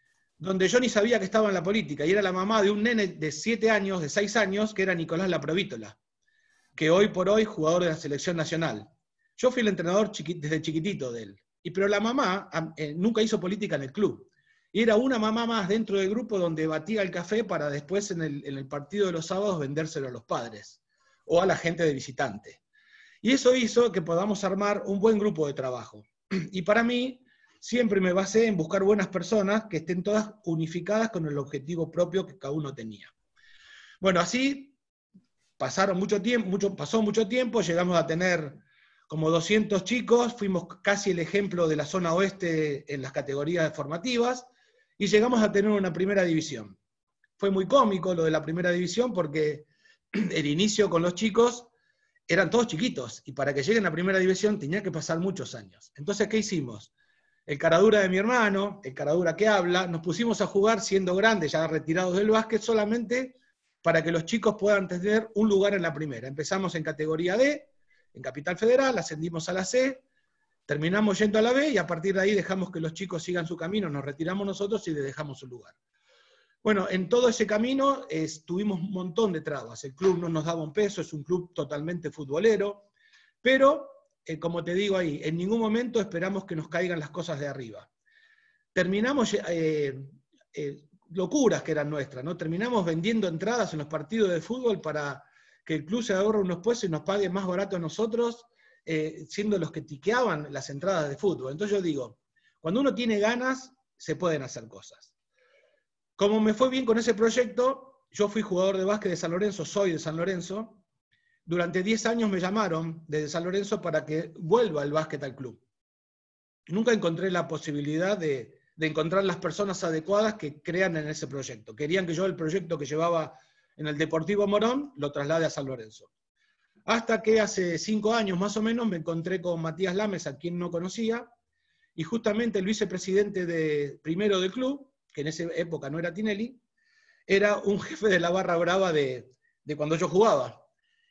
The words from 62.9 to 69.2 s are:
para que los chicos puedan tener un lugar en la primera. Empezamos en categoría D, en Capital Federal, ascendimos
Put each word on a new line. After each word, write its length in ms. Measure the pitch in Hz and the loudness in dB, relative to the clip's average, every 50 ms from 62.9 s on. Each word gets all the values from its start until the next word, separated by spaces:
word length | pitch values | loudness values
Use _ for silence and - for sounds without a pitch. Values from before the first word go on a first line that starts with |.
| 226 240 226 185 240 254 262 254 - _ _ _ _ _ _ _ _ _ | 0 -2 -2 -2 -2 -2 -4 -6 -10 _ _ _ _ _ _ _ _ _
para 220 | - 165 165 165 | 0 2 2 2
que 100 | 160 - | 2 2
los 140 | 165 165 160 | 0 -2 -2
chicos 300 | - 233 226 - 220 208 214 | -2 -4 0 2 0 0 2
puedan 280 | 190 208 208 202 190 | 2 4 4 4 2
tener 440 | 165 180 175 180 208 214 220 220 - - | -2 -4 -2 0 2 2 2 0 0 0
un 120 | 202 220 214 | 2 4 4
lugar 240 | 202 190 196 202 | 4 4 4 4
en 80 | 202 190 | 2 0
la 140 | 170 165 143 | 0 -2 -4
primera. 340 | 147 156 147 127 113 120 135 | -4 -6 -8 -8 -8 -10 -8
Empezamos 460 | 139 151 147 - 190 196 190 175 170 | -8 -6 -4 -2 -2 -2 -2 -2 -4
en 80 | 165 | -4
categoría 560 | 151 160 151 143 151 156 160 156 175 180 190 233 | -4 -6 -4 -4 -2 -2 -2 0 0 0 2 4
D, 280 | 262 285 294 285 - _ _ _ _ _ _ _ _ _ | 4 2 2 -2 -8 _ _ _ _ _ _ _ _ _
en 80 | _ 127 | _ -14
Capital 380 | 123 127 123 147 147 175 180 - | -12 -12 -12 -8 -6 -6 -4 0
Federal, 400 | 220 226 247 269 269 262 240 185 | 4 4 6 6 4 4 2 0
ascendimos 500 | 160 - 160 151 | -2 -4 -6 -6